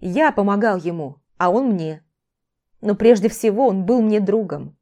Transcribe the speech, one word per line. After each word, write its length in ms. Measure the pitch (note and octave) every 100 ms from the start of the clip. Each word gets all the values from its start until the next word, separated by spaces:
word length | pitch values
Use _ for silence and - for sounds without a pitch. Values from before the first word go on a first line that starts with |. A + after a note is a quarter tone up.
я 320 | F3+ F#3+ D#4
помогал 460 | A3 G3+ G3+ A3+ F#3
ему, 440 | E3 E3+ C#3+ D3 _ -
а 140 | F3+
он 200 | G#3 C4+
мне. 340 | F#3+ D#3+ D#3 _ _ _ _ _ _ _ _
Но 140 | G#3
прежде 340 | G3+ A3+ A3+ G#3
всего 400 | - A3 G3+ C4
он 180 | F#3+ F#3
был 160 | B3
мне 160 | A3 G#3+
другом. 580 | G3 G#3+ G3 D#3 C#3 -